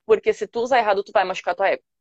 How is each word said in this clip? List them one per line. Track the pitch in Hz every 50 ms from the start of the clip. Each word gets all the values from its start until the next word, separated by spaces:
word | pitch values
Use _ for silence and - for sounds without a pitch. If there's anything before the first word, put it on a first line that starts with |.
| _
porque | 220 220 226 - 220 208
se | - 214
tu | - - 233
usar | 233 247 269 240
errado, | 214 208 196 202 202
tu | - -
vai | 208 185
machucar | 185 185 - - 185 175
tua | - 196 180
égua." | 131 - _ _ _ _